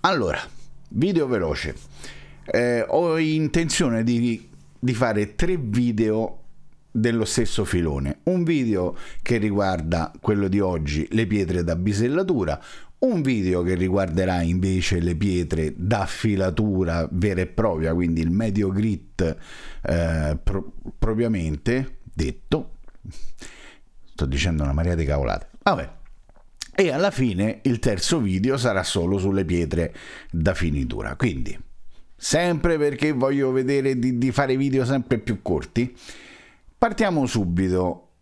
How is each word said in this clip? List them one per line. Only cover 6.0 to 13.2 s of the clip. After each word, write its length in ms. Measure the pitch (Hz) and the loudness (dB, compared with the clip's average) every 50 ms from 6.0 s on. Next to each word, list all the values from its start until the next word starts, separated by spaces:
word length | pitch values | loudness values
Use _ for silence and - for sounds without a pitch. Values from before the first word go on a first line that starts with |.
| 113 110 107 110 113 - - - - - - - - - - - - _ | 2 2 2 0 0 -4 -6 -8 -12 -14 -16 -16 -18 -20 -20 -20 -20 _
dello 340 | - 117 110 120 113 117 107 | -2 0 2 2 2 2 0
stesso 400 | - - - - - - - 104 | 0 0 2 2 2 2 0 0
filone. 540 | 87 - 90 82 80 71 67 67 69 73 - - | 0 0 0 2 0 0 -2 -2 -4 -4 -2 -2
Un 180 | - 185 180 175 | 0 0 2 2
video 540 | 165 170 147 131 113 104 92 90 90 90 - - - - - - | 2 2 2 2 2 2 2 0 0 -2 -4 -8 -6 -6 -4 0
che 140 | - 120 | 0 2
riguarda 720 | 113 101 107 101 101 101 95 92 85 76 80 85 82 80 - - - | 2 2 2 2 2 2 2 0 0 0 0 0 0 -2 -4 -8 -4
quello 280 | - - 107 101 98 95 | 0 0 2 2 2 2
di 100 | 95 101 | 2 2
oggi, 480 | 98 92 90 82 78 71 73 76 78 - - | 2 2 0 0 -2 -2 0 -2 -2 0 0
le 160 | 110 113 92 | 0 0 2
pietre 340 | 104 104 95 85 90 90 87 | 2 0 2 2 0 0 0
da 140 | 85 85 | 0 0
bisellatura, 840 | 85 90 104 101 101 113 123 143 170 196 185 180 127 92 80 73 - - - - - - - - - | 0 0 0 2 2 0 2 2 0 0 0 0 0 0 0 -2 -4 -6 -14 -16 -16 -16 -16 -4 0
un 220 | - 262 233 175 | 0 2 2 2